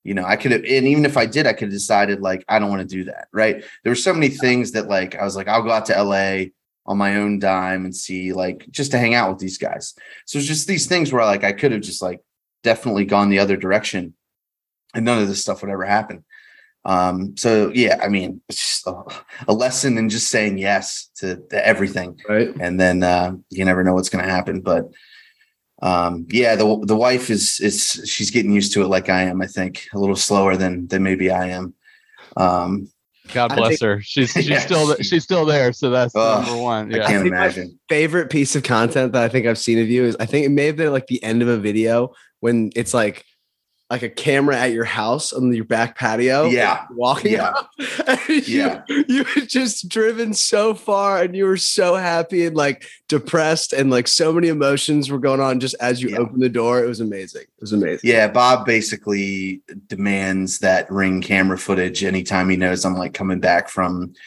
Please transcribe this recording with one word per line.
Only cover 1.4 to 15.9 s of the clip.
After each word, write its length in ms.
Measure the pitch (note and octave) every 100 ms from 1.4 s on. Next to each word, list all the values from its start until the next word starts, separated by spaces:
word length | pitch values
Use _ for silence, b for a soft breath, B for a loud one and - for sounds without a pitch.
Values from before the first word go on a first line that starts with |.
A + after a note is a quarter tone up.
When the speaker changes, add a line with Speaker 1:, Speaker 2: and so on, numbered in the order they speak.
| C3+
Speaker 1:
I 60 |
could 120 | A2 G#2
have 20 |
decided, 480 | G2+ - G#2 G2+ G2+
like, 240 | F#2+ F#2+ -
"I 100 | G#2+
don't 100 | G#2
wanna 140 | G2
do 200 | F#2 F#2+
that," 240 | F#2 - -
right? 320 | G#2 A2 - B B
There 60 | A2+
were 40 | B2
so 160 | F#3+
many 160 | E3 D#3
things 440 | C#3+ B2+ B2 A2
that, 160 | A2 G2+
like, 260 | G2 F#2 -
I 80 |
was 100 | G2+ G2
like, 120 | G2
"I'll 140 | A2+
go 80 | A2
out 160 | A2 G#2+
to 100 | F#2+
L 160 | G2+
A 380 | G2 F#2+ F#2+ F#2 _ _ _
on 140 | - G2+
my 180 | G2 G2+
own 200 | G#2 G2+
dime 460 | G2 F#2 F#2 F#2+
and 100 | F#2
see, 380 | F#2 - F#2 F#2
like, 340 | F#2 F2+ - -
just 180 | - C#3
to 80 | C3
hang 160 | A#2
out 160 | A#2+ G2
with 80 | F#2+
these 180 | F#2+ -
guys." 380 | - - - - B B B
So 120 | C#3+
it's 100 | C#3+
just 180 | D#3 D#3+
these 200 | F3+ -
things 260 | F3+ D3+
where, 120 | B2+
like, 200 | A2 G2+
I 80 | G2+
could 180 | G2 C#3+
have 120 | A2
just, 200 | F#2 -
like, 180 | F#2 F2+ _ _ _ _
definitely 400 | A#2 A2 B2 G2+
gone 260 | G2 G2+ G2+
the 80 | G2
other 180 | G2+ G2
direction. 580 | F#2+ G#2 - F#2+ F2 - _ _ _ _ _ _ _
And 100 | B2 A2+
none 160 | A#2+
of 60 | G2+
this 120 | G2
stuff 220 | - F#2+
would 80 | G2+
ever 140 | F#2+
happen. 360 | F#2+